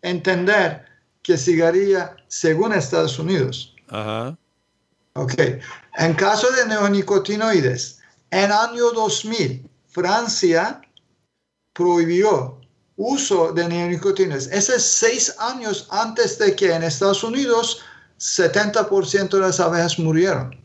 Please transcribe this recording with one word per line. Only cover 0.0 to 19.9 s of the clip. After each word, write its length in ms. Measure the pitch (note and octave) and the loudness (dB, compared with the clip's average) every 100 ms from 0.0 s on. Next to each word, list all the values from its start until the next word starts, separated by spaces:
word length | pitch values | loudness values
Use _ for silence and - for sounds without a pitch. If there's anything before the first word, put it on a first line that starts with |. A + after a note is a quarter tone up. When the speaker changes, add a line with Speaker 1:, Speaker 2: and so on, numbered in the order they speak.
Speaker 1:
entender 840 | F3+ F3+ F#3+ F3+ F#3 G#3 E3+ - - _ _ _ | -4 -4 0 0 2 2 2 -2 -16 _ _ _
que 140 | - E3 | 0 0
cigarilla 800 | C3 E3 E3 F3 G3 F#3+ E3+ - _ | 4 4 4 4 2 0 -2 -12 _
según 440 | - E3 D#3+ A3 | -2 0 2 2
Estados 460 | G3+ C3+ E3+ D#3+ - | 0 0 0 0 -2
Unidos. 560 | D#3+ F#3 B2+ - - _ _ | -2 0 0 -4 -14 _ _
Speaker 2:
Ajá. 500 | G#2 G#2+ A2 A#2+ E3 _ _ _ _ _ _ _ | -10 -6 -6 -8 -10 _ _ _ _ _ _ _
Speaker 1:
Ok. 200 | D3 C3 - C3+ B2+ - - _ - | -8 -6 0 0 -2 -12 -20 _ -2
En 160 | E3 | 0
caso 320 | D#3+ G3 G#3+ B3 | 2 2 2 2
de 120 | C4 A#3 | 2 0
neonicotinoides, 1300 | G#3+ G3+ G3+ F#3+ G3 F#3+ G#3 A3+ G3 C3 B2 - - _ _ _ | 0 2 0 2 0 0 -2 0 2 0 -2 -8 -14 _ _ _
en 200 | F#3 G3+ | -2 2
año 400 | G#3 A#3 A#3+ A#3+ | 2 0 0 0
dos 320 | A#3 G#3+ - | 0 -2 -2
mil, 440 | G#3+ A3+ C#3 B2+ - _ _ | -6 -4 -4 -4 -14 _ _
Francia 920 | - F3+ G#3+ A#3 - F3+ E3 G#3 - _ _ _ _ _ _ _ _ _ | -4 0 0 0 0 2 2 0 -6 _ _ _ _ _ _ _ _ _
prohibió 880 | - F3 F3 E3 F3 G#3+ E3 B2+ - _ _ _ - | -2 2 2 2 2 2 2 -2 -12 _ _ _ -8
uso 560 | A3 C#4 - F#3+ E3 | -4 -2 0 2 2
de 160 | E3 E3+ | 0 -2
neonicotinoides. 760 | E3+ F3 F3 G3 F#3+ F#3 C#3 B2+ | -2 -2 -2 -2 0 0 -2 -4
Ese 300 | G3+ G3 B3+ | -2 0 0
es 60 | |
seis 500 | - - A3+ B3 - - | 2 2 2 0 -2 -4
años 500 | A3+ C4 A3 G3 - | -8 -6 -6 -8 -4
antes 480 | G3 A3+ A3 A3+ - | -4 -2 0 -2 2
de 160 | G#3 G3 | 2 4
que 160 | F#3+ | 2
en 100 | E3 | 2
Estados 400 | E3 - G3 G3 | -2 0 0 0
Unidos 580 | A3+ B3 C4+ A#3 A3+ - - - _ _ | -2 -2 2 2 0 -6 -12 -20 _ _
setenta 680 | - - E3+ G#3 G#3 A3 G#3+ | -6 0 2 2 0 0 2
por 180 | G3 F3 | 0 2
ciento 300 | G3 G3 G3 | -2 0 2
de 60 | |
las 160 | F#3+ F#3 | 2 2
abejas 380 | E3+ E3+ E3+ | 0 2 0